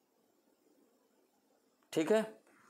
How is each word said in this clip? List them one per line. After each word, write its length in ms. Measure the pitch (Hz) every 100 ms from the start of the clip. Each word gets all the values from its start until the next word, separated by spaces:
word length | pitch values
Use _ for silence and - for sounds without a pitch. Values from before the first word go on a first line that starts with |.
| _ _ _ _ _ _ _ _ _ _ _ _ _ _ _ _ _ _ _
ठीक 200 | - 156
है। 100 | 214 214 - - -